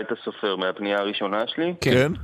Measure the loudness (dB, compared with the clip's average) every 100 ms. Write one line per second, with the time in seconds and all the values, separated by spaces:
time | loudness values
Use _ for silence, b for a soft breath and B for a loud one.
0 | 0 -4 -6 -4 -2 0 0 -2 0 0
1 | 0 -2 -2 0 -2 -2 -2 0 2 4
2 | 4 0